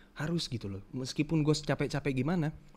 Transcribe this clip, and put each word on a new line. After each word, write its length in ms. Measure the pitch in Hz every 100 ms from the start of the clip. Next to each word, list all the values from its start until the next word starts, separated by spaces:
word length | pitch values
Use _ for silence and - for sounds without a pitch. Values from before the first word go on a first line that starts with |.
| -
harus 300 | - 151 170 -
gitu 220 | 117 101
loh. 160 | 98 -
Meskipun 480 | 127 127 - 151 160
gua 120 | 147
capek-capek 580 | 151 - 139 139 143 147
gimana, 380 | 131 135 180 151 - -